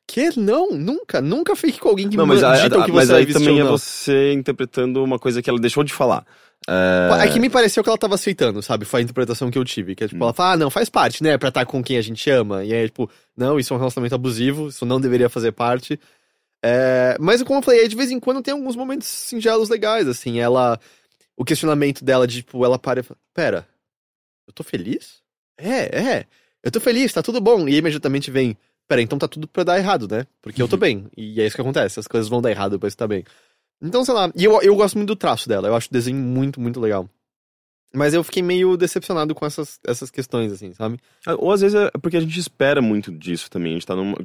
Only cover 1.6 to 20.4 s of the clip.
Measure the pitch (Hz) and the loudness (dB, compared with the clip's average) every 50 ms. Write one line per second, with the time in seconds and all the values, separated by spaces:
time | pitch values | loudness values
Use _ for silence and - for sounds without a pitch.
1.6 | - 302 - - - 247 202 190 196 202 208 202 160 147 139 135 135 127 131 131 | -2 -2 -2 0 0 0 2 2 0 0 0 2 4 4 6 6 6 6 6 6
2.6 | - - - - - 113 - - 131 123 127 127 135 143 147 151 147 147 147 147 | 6 4 4 4 4 4 6 6 6 8 8 6 6 6 4 4 4 6 6 4
3.6 | 143 131 113 110 - - - - - 147 139 135 139 143 143 139 131 - 131 - | 4 4 2 0 -2 -6 -12 -6 -2 2 2 4 4 4 2 0 -2 -4 -4 -4
4.6 | 135 123 - 135 127 127 127 135 135 131 127 120 - 127 117 123 120 139 120 120 | -6 -4 -2 -2 -2 0 0 0 0 0 -2 -2 -2 -2 -2 -2 -2 -2 0 0
5.6 | 117 120 - 147 147 143 - - 139 120 87 60 - _ _ _ _ _ _ _ | 0 0 2 0 -2 -2 -2 0 0 2 0 0 -4 _ _ _ _ _ _ _
6.6 | - - 90 92 92 92 90 90 90 90 87 - 208 - - 226 247 262 - 247 | -6 -2 0 2 4 4 4 4 4 4 4 4 4 4 4 2 2 2 4 4
7.6 | 233 202 - 226 202 226 220 - 226 196 202 185 - 208 185 - 139 113 98 104 | 2 4 2 0 0 0 0 0 0 -2 -2 -2 -2 -2 -2 0 0 0 0 -4
8.6 | 101 - 117 104 104 - - 123 120 117 120 127 123 110 117 - 131 123 117 135 | -4 -4 -4 -4 -4 -2 -2 -2 -2 -2 -2 -2 -2 -2 -2 -4 -4 -4 -2 -2
9.6 | 123 123 - 110 92 92 95 - 110 104 - 85 117 117 - - 180 185 185 160 | -4 -4 -6 -8 -8 -8 -6 -6 -6 -6 -4 -2 -2 -2 0 2 2 2 2 2
10.6 | 151 135 - 196 233 - - 208 139 117 - - 156 156 143 127 147 131 - 135 | 0 0 0 -2 -2 0 2 2 2 2 0 0 0 2 2 2 0 -2 -2 -2
11.6 | 127 - - 131 120 - 131 120 104 110 113 - - 151 135 123 110 104 98 95 | -2 -2 -4 -6 -4 -2 -2 -2 -2 -4 -8 -4 0 2 2 2 2 0 -4 -6
12.6 | 98 107 113 117 113 110 - - 117 - _ _ _ _ _ 120 123 135 151 143 | -4 -2 -2 -2 -2 -2 -4 -6 -8 -8 _ _ _ _ _ -4 -2 0 0 0
13.6 | 127 - 135 123 131 127 - 135 120 120 135 127 123 127 113 113 123 135 139 156 | -2 -2 -4 -2 -2 -4 -4 -4 -4 -4 -4 -4 -4 -4 -2 -2 -2 -2 -2 -4
14.6 | 151 143 131 - 127 120 127 131 135 127 123 123 123 117 - 123 113 113 - - | -6 -10 -10 -6 -4 -2 0 0 2 2 2 2 2 2 0 -2 -2 -2 -2 -2
15.6 | 120 120 123 127 - - 151 - _ _ _ _ _ _ _ _ _ _ _ _ | -2 -2 -2 -2 -4 -6 -10 -10 _ _ _ _ _ _ _ _ _ _ _ _
16.6 | - 117 120 127 131 127 127 127 123 127 123 - 151 180 233 247 254 269 269 277 | -2 0 2 2 2 2 2 2 2 2 0 0 2 2 2 2 2 0 -2 0
17.6 | 254 262 247 233 233 214 220 240 277 247 262 247 - 254 262 269 240 277 285 294 | 2 4 6 6 6 4 2 -2 -4 -4 -4 -4 -2 -2 -2 -2 -4 -6 -6 -6
18.6 | 262 262 233 240 262 262 269 262 - - - - - - 240 226 214 226 226 220 | -6 -6 -8 -8 -8 -8 -8 -8 -8 -10 -10 -10 -10 -10 -8 -2 0 0 2 2
19.6 | 226 208 233 220 208 214 220 226 175 131 120 - - 123 117 117 | 0 0 -2 -2 0 0 0 0 0 -2 -2 -4 -6 -6 -2 0